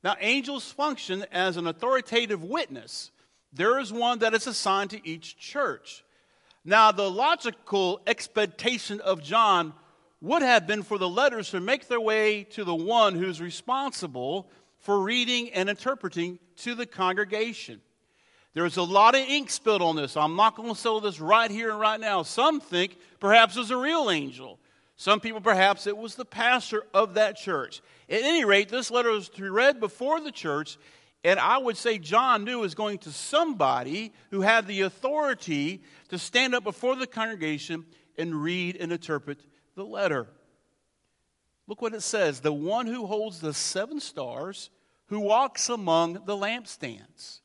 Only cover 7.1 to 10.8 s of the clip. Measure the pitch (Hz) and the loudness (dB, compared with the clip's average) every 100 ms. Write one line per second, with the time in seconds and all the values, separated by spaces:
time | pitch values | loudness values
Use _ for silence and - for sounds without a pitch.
7.1 | 190 285 339 240 - - 202 180 202 - | 0 0 0 -4 -10 -2 0 0 0 -2
8.1 | 233 - 220 208 - 240 247 - 208 190 | -2 -2 -2 -2 -2 -4 -2 -6 -4 -2
9.1 | 185 143 220 220 180 160 151 _ _ _ | -2 0 2 4 4 2 -8 _ _ _
10.1 | _ 165 330 262 233 165 214 | _ -2 2 6 6 4 -4